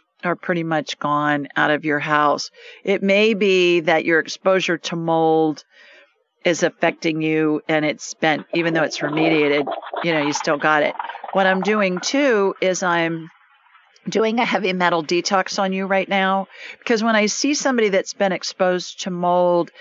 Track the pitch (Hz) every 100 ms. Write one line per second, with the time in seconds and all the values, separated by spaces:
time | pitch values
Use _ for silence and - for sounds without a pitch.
0 | _ _ 175 160 - 175 165 156 139 -
1 | 147 147 147 147 139 - 151 147 156 147
2 | 151 151 147 147 - - - - - 196
3 | 196 202 220 202 202 185 175 175 165 160
4 | - 160 - - 190 190 175 165 - 170
5 | 165 165 160 160 156 151 - _ - -
6 | _ _ _ _ 180 160 165 - 170 160
7 | 165 160 156 156 156 151 - 156 151 -
8 | - - 160 151 - 170 165 165 147 -
9 | 147 151 160 160 147 143 139 - - -
10 | 170 156 143 143 170 143 156 151 147 -
11 | - - - 190 190 190 185 214 190 180
12 | - 277 285 214 196 - 185 175 185 170
13 | 165 165 160 _ _ _ _ _ _ _
14 | - 202 220 233 208 202 196 185 175 170
15 | 151 175 170 190 185 - 190 190 190 190
16 | - 196 190 196 190 - - - - 226
17 | 226 220 208 - 262 294 277 240 214 185
18 | - - 196 - - - 185 180 - -
19 | 190 175 180 180 180 175 165 -